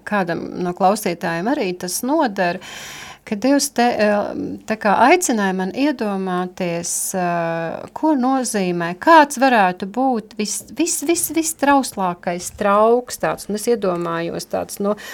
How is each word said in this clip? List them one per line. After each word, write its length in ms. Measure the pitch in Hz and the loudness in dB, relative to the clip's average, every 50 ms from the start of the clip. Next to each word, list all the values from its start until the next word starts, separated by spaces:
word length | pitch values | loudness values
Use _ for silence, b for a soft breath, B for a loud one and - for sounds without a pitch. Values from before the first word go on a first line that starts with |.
| - | -6
kādam 400 | - 208 202 185 170 165 - - - - - | -2 0 0 0 0 -2 -4 -6 -6 -6 -4
no 120 | 185 175 175 | -4 -4 0
klausītājiem 720 | - 196 185 208 - - 190 170 - - 170 165 165 185 240 | 2 2 2 2 2 0 -4 -4 -4 -4 -4 -4 -2 -2 -2
arī 220 | 294 302 214 185 180 | -2 -2 -2 -4 -4
tas 300 | 180 185 180 180 - - | -6 -6 -6 -6 -4 -2
noder, 560 | 254 302 330 294 226 196 196 180 175 175 180 B B B B B B B B B B B B | 0 0 2 0 0 0 0 0 0 -2 -4 B B B B B B B B B B B B
ka 160 | B - 220 | B -6 -4
Dievs 340 | 202 220 262 285 277 277 - | 0 2 2 4 2 2 0
te, 100 | - 247 240 | 0 2 2
ā, 360 | 240 247 - 208 214 208 208 196 - - - - - 190 202 - | 2 2 2 2 2 2 2 0 -2 -4 -6 -6 -8 -8 -8 -6
tā 100 | - 220 | -6 -6
kā 160 | 214 - 208 190 196 | -2 0 2 4 6
aicināja 560 | 226 269 359 359 359 - 240 214 202 190 185 | 6 6 4 4 2 0 0 0 0 0 0
man 160 | 185 185 190 - | -2 -4 -4 -2
iedomāties, 1200 | - 277 302 269 247 226 208 196 190 190 185 180 180 185 180 180 - 185 170 170 170 170 - - - - - | -2 0 0 0 -2 -4 -4 -4 -4 -4 -2 -2 -2 -4 -4 -4 -4 -4 -4 -4 -4 -4 -6 -6 -6 -6 -4
ā, 140 | - 185 180 175 175 170 165 165 165 165 165 165 - - - - | -4 -2 -2 0 0 0 -2 -2 -2 -4 -4 -6 -8 -10 -12 -12
ko 220 | - - 302 320 302 | -6 0 2 2 2
nozīmē, 800 | 254 240 262 269 262 247 233 - 208 185 180 175 175 170 170 175 | 4 2 2 2 0 0 0 -2 0 0 0 0 0 -2 -4 -4
kāds 440 | - - 311 339 311 285 294 - 233 | 0 4 8 8 8 8 6 4 2
varētu 480 | 269 269 247 220 190 180 180 180 208 | 4 4 6 6 4 4 2 -2 -6
būt 480 | 190 202 247 269 262 247 214 214 - - | -6 -4 -2 0 0 0 -2 -4 -6 -8
vis-, 300 | - 214 208 - - - 190 | -8 -6 -6 -6 -8 -10 -8
vis-, 320 | 214 285 330 349 - - | -4 -2 -2 -2 -2 -2
vis-, 300 | 285 320 339 339 - - | 0 0 0 0 -2 -2
vistrauslākais 1200 | 302 320 311 - - - 277 277 285 277 254 - - 202 190 180 175 - - 185 175 180 175 - | -2 -2 -2 -2 -2 0 2 4 4 4 2 0 -4 -4 -2 -2 -4 -4 -4 -6 -6 -6 -6 -8
trauks 640 | - - 202 202 202 208 220 226 240 247 247 - - | -6 -2 2 2 4 6 6 6 4 4 2 -2 -6
tāds. 320 | - - 160 156 - - - | -4 -2 -2 -2 -4 -6 -6
Un 80 | 202 | -6
es 80 | 208 - | -2 0
iedomājos 800 | 240 240 214 202 185 175 170 170 170 165 165 170 165 165 170 - | 0 0 2 0 0 -2 -2 -2 -4 -4 -4 -4 -4 -6 -8 -8
tāds, 320 | - - 185 180 - - | -6 -4 -4 -4 -6 -6
nu, 160 | - 202 202 208 208 B B | -4 -2 -2 -2 -4 B B